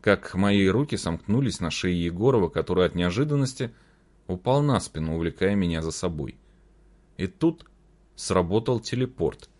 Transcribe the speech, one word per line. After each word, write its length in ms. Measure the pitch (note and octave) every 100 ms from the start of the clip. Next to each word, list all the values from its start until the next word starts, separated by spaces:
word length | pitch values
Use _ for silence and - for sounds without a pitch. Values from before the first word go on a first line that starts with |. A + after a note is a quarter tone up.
как 320 | - G2 -
мои 340 | F2+ G2+ G2+ F#2+
руки 300 | G2+ D3 G#2
сомкнулись 600 | - E2+ - A2+ C3+ -
на 100 | E2+
шее 340 | - F#2 F2
Егорова, 460 | E2+ E2+ A#2 B2+ F2
который 340 | D#2+ D#2 F2+
от 100 | F2+
неожиданности 800 | E2+ F2 F#2 D3+ C#3+ C3 - A#2+ - _ _ _ _ -
упал 360 | F2+ - C#3
на 180 | D3 A#2
спину, 360 | - D#2 D#2+ D#2+
увлекая 380 | E2 - F#2+
меня 260 | G2+ F2 E2
за 120 | D#2+
собой. 440 | - F#2 D#2 B1+ - _ _ _ _ _ _ _ -
И 100 | F#2
тут 380 | - D#3+ E3 - _ _ _ _ -
сработал 640 | - F#2 E2+ G#2 A#2 A#2+
телепорт 680 | - A#2+ B2+ - D#2+ - -